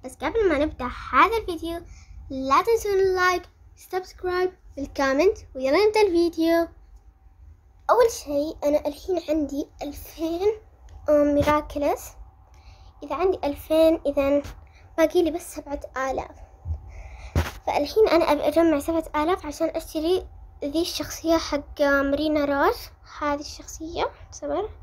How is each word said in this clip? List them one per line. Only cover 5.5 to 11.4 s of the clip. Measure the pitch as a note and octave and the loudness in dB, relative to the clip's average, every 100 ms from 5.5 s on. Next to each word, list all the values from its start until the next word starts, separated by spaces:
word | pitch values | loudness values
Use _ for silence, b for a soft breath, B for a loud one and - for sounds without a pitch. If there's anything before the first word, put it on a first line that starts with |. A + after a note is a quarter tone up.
ويلا | C4+ C4 D#4 G#4+ | -4 2 4 4
نبدأ | G#4+ | 4
الفيديو. | G#4 E4+ E4+ E4 E4 E4 E4 - - - - _ - _ - - - - - | 4 4 0 2 2 2 0 -6 -20 -20 -20 _ -20 _ -20 -20 -20 -12 2
أول | F#4 A#4 | 4 4
شيء، | - - C#4+ D#4 - | 2 -4 -2 -2 -2
أنا | D4 D4 | 0 0
الحين | D4+ D4 - F4+ D#4+ | -2 -8 -4 -4 0
عندي | D#4 C#4+ C#4 - - | -2 -2 -6 -8 -10
ألفين، | C#4+ C#4+ - - D#4+ E4+ G#4 A4 - _ - - - | -12 -12 -16 -8 -6 0 0 -2 -12 _ -20 -10 2
آم، | D4 D4 | 4 4
ميراكلز. | C#4+ | 4